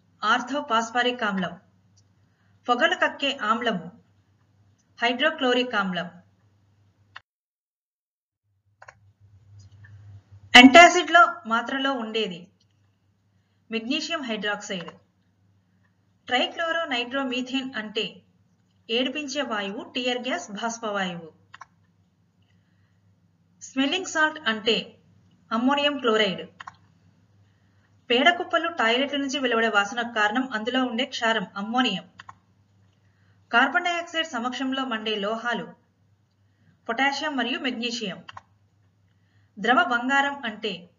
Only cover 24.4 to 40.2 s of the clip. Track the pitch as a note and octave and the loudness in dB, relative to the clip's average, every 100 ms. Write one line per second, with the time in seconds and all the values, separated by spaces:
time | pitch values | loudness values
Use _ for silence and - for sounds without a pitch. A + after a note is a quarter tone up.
24.4 | A3+ A3 G#3+ G3+ - - _ _ _ _ | -4 -2 0 0 -2 -16 _ _ _ _
25.4 | _ A3+ B3+ C#4+ C#4+ C#4+ B3 A3 G#3 E3+ | _ 0 2 2 2 0 2 2 2 -2
26.4 | E3 - - - _ _ _ _ _ _ | -10 -16 -20 -20 _ _ _ _ _ _
27.4 | _ _ _ _ _ _ - A#3+ D#4 F4 | _ _ _ _ _ _ -2 4 4 2
28.4 | F4+ E4+ E4 E4+ A3+ A#3+ C#4 C#4+ C#4 C#4 | 0 -2 -2 0 2 2 0 -2 -4 -2
29.4 | C4 A3+ A3+ G#3 G3+ A#3 A#3 A3 G#3 A#3 | 0 2 2 2 0 -4 -6 0 0 0
30.4 | C4 G#3+ A3 C4 B3 A3+ B3+ - A3+ A3+ | -2 -4 -2 -2 -2 -2 -4 -2 0 0
31.4 | F#3 G3+ G#3+ A#3+ B3 F#3 - - - - | -2 -8 -4 0 0 -2 -10 -20 -20 -20
32.4 | _ _ _ _ _ _ _ _ _ _ | _ _ _ _ _ _ _ _ _ _
33.4 | _ A#3 C4+ E4+ F4 E4+ E4+ D#4+ D#4+ A#3+ | _ 2 4 2 -2 -4 -4 -4 -4 -4
34.4 | A#3+ B3+ C4+ C4+ C4 A3 G#3+ G#3+ G3 A3+ | -6 -4 -4 -4 -4 -6 -4 -4 -4 -4
35.4 | A#3 A3 E3 - _ _ _ _ _ _ | -4 -6 -6 -16 _ _ _ _ _ _
36.4 | _ _ _ _ - A3+ C#4 C4+ D#4 C#4 | _ _ _ _ -8 -2 -2 -2 -4 -4
37.4 | A#3 E4 C4+ A3 A#3+ A#3 G3+ E3 - - | -4 -4 -6 -6 -6 -6 -8 -10 -16 -20
38.4 | - _ _ _ _ _ _ _ _ _ | -20 _ _ _ _ _ _ _ _ _
39.4 | _ - G#3 C4 F4 A#3+ B3 C#4 | _ -4 2 4 2 0 0 0